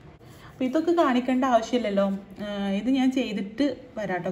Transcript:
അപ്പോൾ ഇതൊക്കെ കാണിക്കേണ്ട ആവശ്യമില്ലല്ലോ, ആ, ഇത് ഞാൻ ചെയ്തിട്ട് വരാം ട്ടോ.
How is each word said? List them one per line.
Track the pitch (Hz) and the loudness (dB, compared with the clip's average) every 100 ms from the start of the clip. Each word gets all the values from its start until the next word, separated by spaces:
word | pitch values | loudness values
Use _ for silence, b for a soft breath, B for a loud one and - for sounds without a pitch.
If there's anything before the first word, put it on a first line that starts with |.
| - - - B B | -20 -20 -20 B B
അപ്പോൾ | - 254 | -6 -2
ഇതൊക്കെ | 302 330 339 | 0 2 4
കാണിക്കേണ്ട | 294 247 247 254 269 | 4 2 2 0 4
ആവശ്യമില്ലല്ലോ, | 233 - 240 214 202 196 196 - - | 2 2 -2 0 0 0 0 -8 -12
ആ, | 208 202 196 196 | -8 -4 -2 -2
ഇത് | 220 269 | 0 2
ഞാൻ | 254 262 | 2 2
ചെയ്തിട്ട് | 226 208 190 - 285 - - - | -2 -4 -6 -2 -2 -2 -10 -8
വരാം | 196 180 | -4 -4
ട്ടോ. | 175 | -4